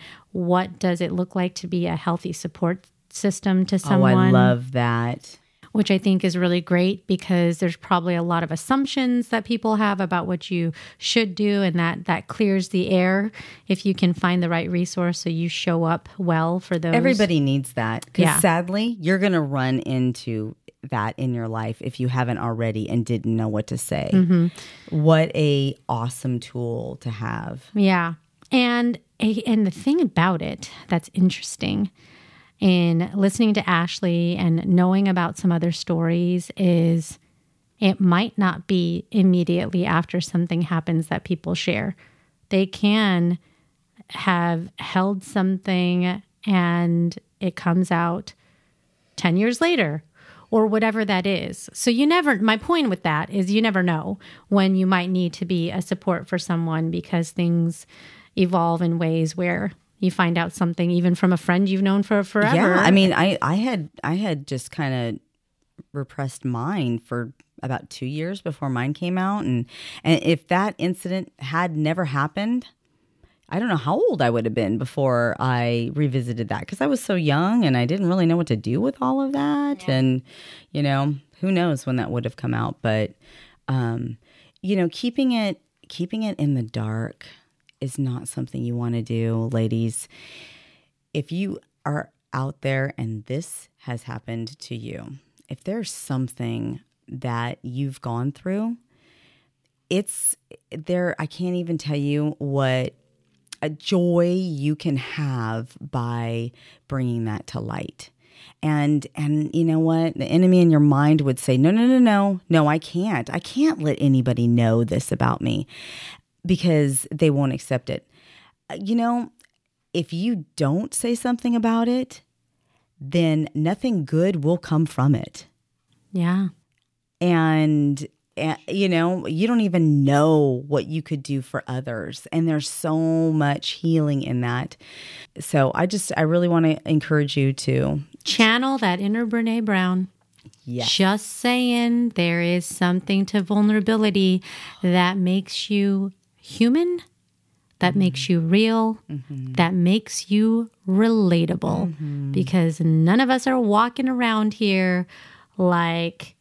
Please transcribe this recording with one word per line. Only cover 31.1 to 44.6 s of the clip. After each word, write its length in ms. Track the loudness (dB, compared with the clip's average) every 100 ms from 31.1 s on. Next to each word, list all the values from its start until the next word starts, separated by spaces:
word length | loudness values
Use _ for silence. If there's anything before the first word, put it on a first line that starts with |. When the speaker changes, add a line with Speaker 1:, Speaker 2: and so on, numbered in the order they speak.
| 2
Speaker 1:
interesting 760 | 2 2 -8 -6 -4 -2 -4 -6 _ -20 -20 -20 _ _
in 500 | 2 4 4 2 0
listening 400 | 0 0 2 2
to 160 | 2 2
Ashley 640 | 0 0 -2 0 0 0 0
and 280 | 0 0 2
knowing 420 | 4 4 2 2
about 280 | 0 -2 -2
some 140 | 0
other 200 | 2 0
stories 800 | -2 -2 -2 0 0 0 -2 -4 0
is 600 | 2 4 4 2 -2 -12 _ _ _ _ _ _
it 200 | 0 4
might 380 | 4 4 0 0
not 300 | -2 -2 -2
be 380 | 0 0 -4 -2
immediately 760 | 2 4 4 2 0 -2 -2 0
after 360 | 0 0 -4
something 400 | -2 -2 -2 -2
happens 440 | -2 -2 0 -2 -2
that 180 | -6 -4
people 300 | -6 -4 -4
share. 400 | -2 -2 -4 -8 -16 _ _ _ _
They 160 | 0 0
can 720 | 0 2 2 2 2 2 0 -6 _ _ _ _ _ -16
have 600 | -6 0 0 0 -2